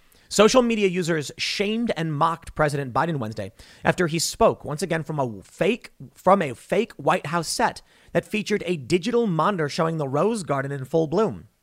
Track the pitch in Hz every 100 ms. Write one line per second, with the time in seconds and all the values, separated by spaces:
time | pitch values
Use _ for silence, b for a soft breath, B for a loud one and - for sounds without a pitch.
0 | b b b - 214 254 240 226 196 175
1 | 165 160 135 - - - 202 220 233 -
2 | 165 147 165 165 - - 151 143 135 120
3 | 165 151 110 107 98 - B B - 170
4 | 175 165 - - 220 120 - 147 185 160
5 | 151 156 127 101 85 - 170 233 - -
6 | 131 _ - 196 151 117 - 180 226 -
7 | 143 180 143 170 160 - 220 - b b
8 | b 175 - 214 185 208 175 175 120 180
9 | 180 233 226 160 165 196 147 - 165 165
10 | 139 139 196 233 143 139 139 143 131 160
11 | 160 170 214 95 - _